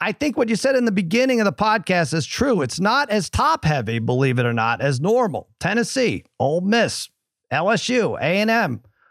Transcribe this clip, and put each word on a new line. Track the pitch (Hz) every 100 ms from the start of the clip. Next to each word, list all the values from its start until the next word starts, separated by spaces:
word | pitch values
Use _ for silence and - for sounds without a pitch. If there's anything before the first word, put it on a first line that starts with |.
I | 180
think | - 294 214
what | 226
you | 220
said | 269
in | 269 233
the |
beginning | 196 165 226 262 240
of |
the | 202
podcast | - 214 220 - 180 151
is | 160
true. | - - 269 202
It's | 131 -
not | 196 262 285
as | 208 -
top-heavy, | - 277 320 156 143 110 117
believe | 113 127 135 123
it | 120
or |
not, | 117 113 -
as | 139 127
normal. | 180 240 220 113 - _
Tennessee, | 170 226 226 269 226 92 - -
Ole | 135 165
Miss, | 190 233 180 - - _ _ _ _
L | 135 185
S | 226 -
U, | 247 170 104
A | 143 190
and | 214
M | 233 175 110 - _ _